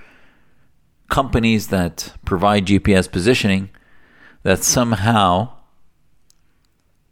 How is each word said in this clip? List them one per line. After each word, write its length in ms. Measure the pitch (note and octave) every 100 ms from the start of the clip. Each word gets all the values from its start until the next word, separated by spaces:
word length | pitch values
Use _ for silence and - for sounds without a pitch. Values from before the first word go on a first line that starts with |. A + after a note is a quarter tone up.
| - - _ _ _ _ _ _ _ _ -
companies 560 | - - A#2+ A2+ A2 -
that 480 | F#2+ E2+ - - -
provide 400 | - F#2+ G2+ G#2
G 140 | F#2 G2
P 160 | -
S 120 | F#2+ F#2
positioning, 640 | F#2+ F#2+ B2+ G#2+ F#2+ G2 - _ - _ _ - -
that 200 | - F#2
somehow 880 | - C3+ A#2 A2 G#2 A2 F#2+ F2+ A#2+ - - _ _ _ _ _ _ _ _ _ _ _ _ _ _